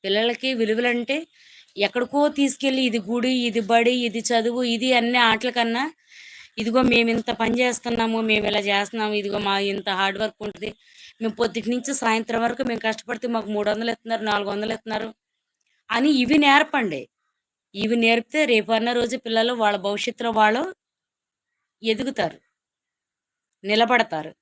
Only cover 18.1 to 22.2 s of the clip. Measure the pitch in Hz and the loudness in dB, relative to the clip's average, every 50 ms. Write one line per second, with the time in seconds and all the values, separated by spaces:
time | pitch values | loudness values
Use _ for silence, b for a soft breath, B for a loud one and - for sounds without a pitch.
18.1 | 233 233 226 _ - 302 302 262 240 214 196 170 226 220 226 240 240 240 240 233 | 4 2 0 _ 0 0 2 4 4 2 2 2 0 0 0 0 0 0 0 -2
19.1 | 233 254 _ 233 226 226 226 240 247 233 220 208 202 196 180 202 202 202 - 240 | -4 -6 _ -2 0 0 2 0 0 2 2 0 0 0 -2 -2 -2 -2 -4 -6
20.1 | 226 - 233 233 220 214 214 214 220 247 311 381 370 _ _ _ _ _ _ _ | -6 -4 -4 -2 2 4 4 4 4 2 -2 -6 -8 _ _ _ _ _ _ _
21.1 | _ _ _ _ _ _ _ _ _ _ _ _ _ _ 214 226 220 208 262 262 | _ _ _ _ _ _ _ _ _ _ _ _ _ _ -2 -2 0 0 0 -4
22.1 | - - | -2 -2